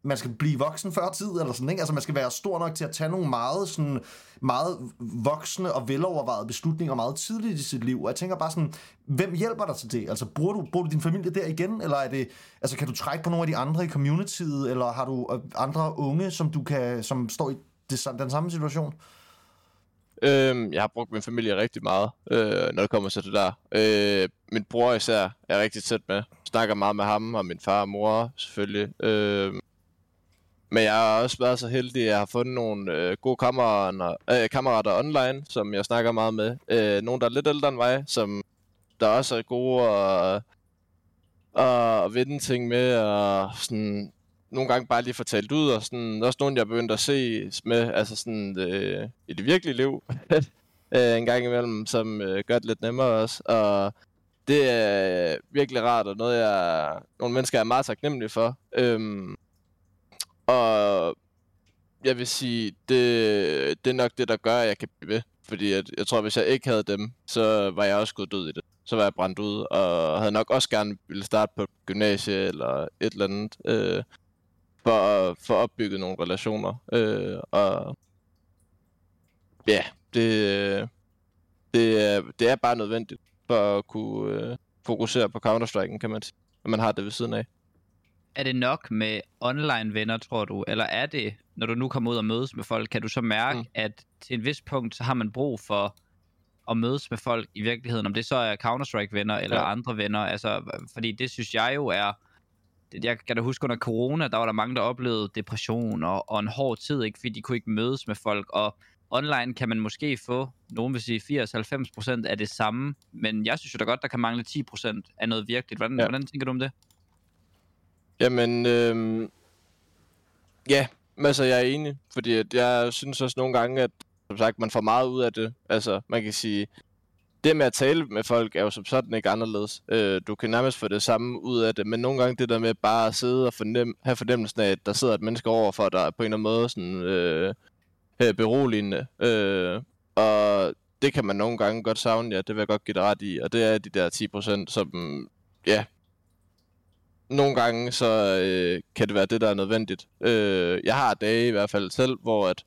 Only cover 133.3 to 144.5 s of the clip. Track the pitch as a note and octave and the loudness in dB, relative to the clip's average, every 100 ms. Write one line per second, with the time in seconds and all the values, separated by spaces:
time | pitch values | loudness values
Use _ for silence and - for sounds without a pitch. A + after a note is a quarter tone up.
133.3 | B2+ B2+ - G#2+ A#2+ A#2 - C3+ A#2+ A#2 | 2 2 0 -2 0 -2 -2 -2 -2 0
134.3 | B2 G#2+ - G2+ G2 - G2+ C3 G2+ G#2+ | 0 0 0 2 2 -2 0 2 2 0
135.3 | A#2 A2+ A2+ G#2 - G2+ F#2 E2 - A2+ | -2 0 4 2 2 2 2 0 0 -2
136.3 | G#2+ A2 A2+ A#2+ - F2 F#2 F2+ F#2 F2 | 0 0 2 0 -2 -6 -4 0 2 2
137.3 | D#2+ F#2+ A#2+ _ _ _ _ _ _ A#2+ | 0 -2 -4 _ _ _ _ _ _ 2
138.3 | G2 A2 C3 C3+ G#2+ G2+ E2+ C3 - A#2+ | 4 2 4 2 0 -2 -4 -6 0 2
139.3 | A2 G2 F#2+ F2+ G2 - _ _ - G#2+ | 2 2 0 0 -4 -10 _ _ 2 4
140.3 | G#2+ G#2 G2+ F#2 - _ _ C3+ C#3+ G#2 | 6 4 4 2 -2 _ _ 0 0 -2
141.3 | G2 A2 A2+ G#2 A2 A2+ A2 A#2+ A2+ A#2 | 0 -2 2 0 0 -2 0 2 2 0
142.3 | G2 G2 G#2+ G#2+ G#2+ - G2 G2 G#2 G2+ | -4 -4 -4 0 -2 -2 0 2 2 -2
143.3 | D#2+ B1 A#2 A2 A2 F#2+ G2 F2 - G#2+ | -4 -2 2 4 2 0 0 0 0 -6
144.3 | G#2 G2+ | -4 -2